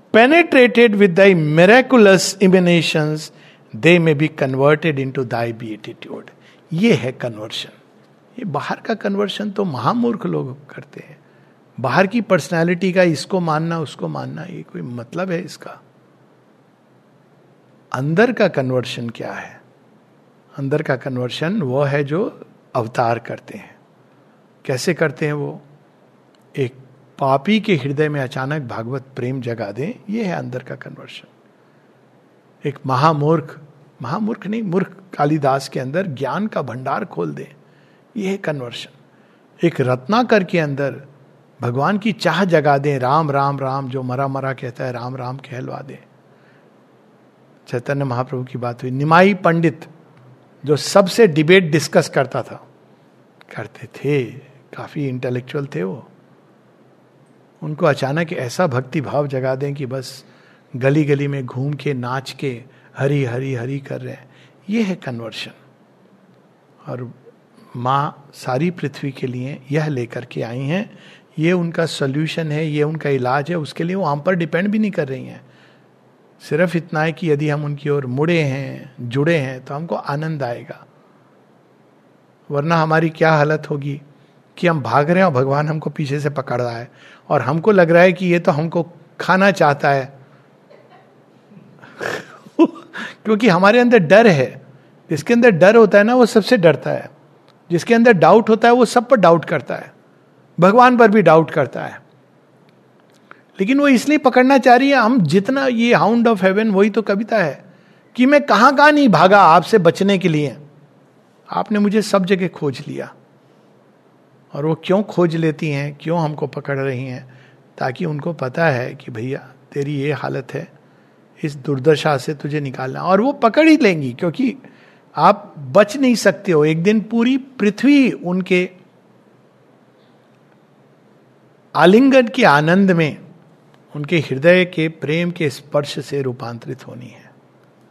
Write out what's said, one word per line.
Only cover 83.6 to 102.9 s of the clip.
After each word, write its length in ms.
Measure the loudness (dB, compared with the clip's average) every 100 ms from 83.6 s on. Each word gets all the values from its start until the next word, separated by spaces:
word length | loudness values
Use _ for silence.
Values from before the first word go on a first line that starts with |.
| -4
होगी 320 | -8 -6 -10 -14 _ _ _ _ -4
कि 100 | -2
हम 140 | -2
भाग 280 | 0 0 2
रहे 80 | 2
हैं 60 |
और 80 | 2
भगवान 360 | 2 0 0 -2
हमको 220 | -4 -6
पीछे 300 | -6 -6 -4
से 100 | -4
पकड़ 320 | -6 -6 -4
रहा 160 | -4 -8
है 140 | -12 _ -20 -16 -4
और 120 | -2
हमको 300 | 0 0 4
लग 200 | 4 6
रहा 100 | 6
है 120 | 6
कि 120 | 4 0
ये 140 | 0
तो 120 | 0
हमको 360 | 0 -2 -4 -6 -10 _ -8
खाना 320 | 0 2 2
चाहता 400 | 4 2 2 0
है। 280 | 0 -2 -12 -20 _ _ _ _ -20 _ -20 _ _ _ _ _ -20 -20 -20 -20 -10 -8 -8 -12 -20 -6 2
<laughs> 0 | 2 0 -18 -16 -16 -8 -2
क्योंकि 220 | 2 4
हमारे 320 | 4 6 6
अंदर 180 | 6 4
डर 300 | 6 6 8
है। 340 | 4 0 -6 -20 -20 _ _ -8
जिसके 240 | -6 0
अंदर 160 | 4 4
डर 260 | 6 6 8
होता 220 | 8 6
है 60 |
ना, 120 | 4 4
वो 100 | 4
सबसे 320 | 2 2 4
डरता 340 | 4 2 -2
है। 200 | -6 -8 _ _ _ _ _ -6
जिसके 220 | -4 2
अंदर 200 | 4 6
डाउट 360 | 6 6 6 6
होता 180 | 4 4
है, 60 |
वो 120 | 4 4
सब 240 | 2 2
पर 60 | 4
डाउट 300 | 6 4 2
करता 300 | -6 -6 -10
है, 180 | -12 -20 _ _ _ _ _ 2
भगवान 380 | 4 8 6 8
पर 140 | 6
भी 100 | 6
डाउट 300 | 6 6 4
करता 340 | 0 -4 -6 -12
है। 160 | -14 -20 _ _ _ _ _ _ _ _